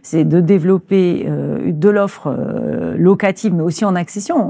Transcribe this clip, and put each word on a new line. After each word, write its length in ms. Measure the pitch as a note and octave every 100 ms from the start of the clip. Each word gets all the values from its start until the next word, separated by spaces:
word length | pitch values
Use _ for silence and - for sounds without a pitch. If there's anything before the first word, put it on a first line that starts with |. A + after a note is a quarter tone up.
c'est 240 | - D#3+ D#3
de 140 | E3+
développer, 840 | E3 G3 E3 F#3+ - G3 F3+ E3+ -
euh, 440 | D3 C#3+ C#3+ -
de 180 | D3+ G3
l'offre, 360 | G#3 G3+ - D3+
euh, 720 | C3 - A2 A#2 - - -
locative, 560 | F3 G3 G3 F#3+ A3
mais 80 | E3+
aussi 240 | E3 D#3 G#3
en 80 |
accession. 440 | F3+ E3+ G#3 G3+ E4+